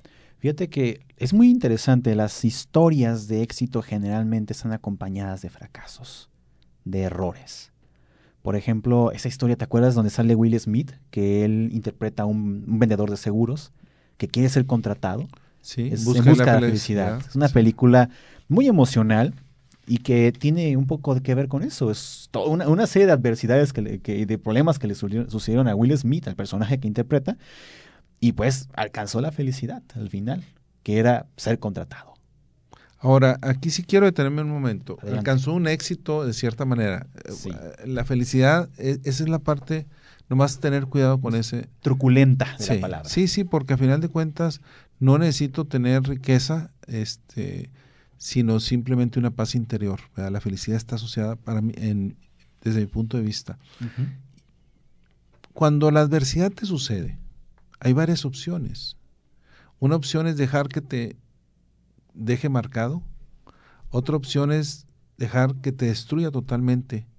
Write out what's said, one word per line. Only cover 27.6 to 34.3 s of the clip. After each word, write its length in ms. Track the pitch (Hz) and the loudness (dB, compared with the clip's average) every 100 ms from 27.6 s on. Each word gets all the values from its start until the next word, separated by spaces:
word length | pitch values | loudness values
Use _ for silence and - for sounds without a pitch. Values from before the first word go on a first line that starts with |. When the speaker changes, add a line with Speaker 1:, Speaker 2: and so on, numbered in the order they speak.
| - - - _ _ _ | -20 -20 -20 _ _ _
Speaker 1:
y 120 | 120 | 0
pues 380 | 104 113 135 - | 2 0 -2 -6
alcanzó 480 | - 107 - 101 113 | -8 -8 -6 -6 -4
la 100 | 151 | -4
felicidad 520 | 151 135 131 123 240 - | -4 -4 -4 -8 -10 -12
al 160 | 120 104 | -12 -10
final, 340 | 98 107 175 - _ _ _ | -8 -6 -8 -10 _ _ _
que 160 | - 107 | -2 2
era 300 | 120 120 - - | 4 2 -2 -8
ser 220 | 110 113 | -4 -2
contratado. 520 | 107 90 - - - - _ _ _ _ _ - _ _ | -4 -8 -12 -16 -20 -20 _ _ _ _ _ -20 _ _
Speaker 2:
Ahora, 360 | 131 135 131 127 | 4 6 6 2
aquí 300 | 135 131 160 | -2 -2 -2
sí 100 | 156 | -6
quiero 240 | 175 196 196 | 2 4 4
detenerme 380 | 175 139 | 4 0